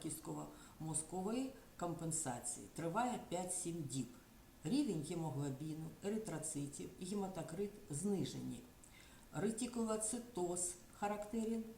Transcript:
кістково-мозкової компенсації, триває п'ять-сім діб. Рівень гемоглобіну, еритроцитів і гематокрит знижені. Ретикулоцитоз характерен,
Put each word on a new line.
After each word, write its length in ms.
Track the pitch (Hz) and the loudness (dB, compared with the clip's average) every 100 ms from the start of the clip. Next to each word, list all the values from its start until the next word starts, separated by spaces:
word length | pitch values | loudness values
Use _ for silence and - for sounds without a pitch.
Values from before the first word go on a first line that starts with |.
кістково-мозкової 1500 | 160 147 - 151 151 - - - 156 156 - 185 185 247 262 - - - | -2 -4 -4 -4 -6 -10 -16 -6 0 2 2 0 2 4 2 -4 -14 -2
компенсації, 880 | 175 160 165 - 135 120 - - 101 | 0 0 2 2 0 0 -2 -4 -6
триває 460 | - 165 190 247 220 - | -2 2 4 4 2 0
п'ять-сім 540 | 175 180 - 175 170 | 0 0 0 0 0
діб. 340 | 135 131 120 - - - - - | 0 0 0 -4 -16 -18 -18 -6
Рівень 380 | 151 262 269 165 | 2 4 6 4
гемоглобіну, 880 | 147 175 160 135 143 127 156 156 160 - | 2 0 0 0 0 0 -2 -4 -6 -4
еритроцитів 840 | 196 214 - 156 - 143 143 - - - | 0 0 0 -2 -2 -2 -2 -4 -8 -6
і 60 | |
гематокрит 640 | 185 208 190 180 - 165 202 - - | -2 0 0 0 -2 0 0 -2 -4
знижені. 720 | 143 196 196 131 135 127 123 - - - - - - - | 0 4 4 4 0 -4 -4 -8 -16 -18 -18 -18 -18 -8
Ретикулоцитоз 1400 | 147 208 226 247 240 226 214 - 240 - - 175 175 - - - | 2 2 2 0 2 4 4 2 0 -2 2 2 4 0 -2 -10
характерен, 720 | - 208 208 - 226 220 226 220 | -2 0 0 0 2 2 2 0